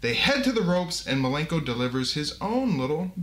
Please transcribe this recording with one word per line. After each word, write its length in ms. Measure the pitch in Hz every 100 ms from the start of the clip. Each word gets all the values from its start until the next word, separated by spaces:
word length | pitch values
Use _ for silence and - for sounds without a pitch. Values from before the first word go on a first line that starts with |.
They 120 | 120
head 300 | 113 170 269
to 80 | 254
the 100 | 220
ropes 460 | 175 180 170 - -
and 160 | 135
Malenko 400 | 131 143 156 165 131
delivers 480 | 120 123 131 127
his 240 | 151 147 -
own 380 | 190 247 262 143
little 340 | 131 151 180 185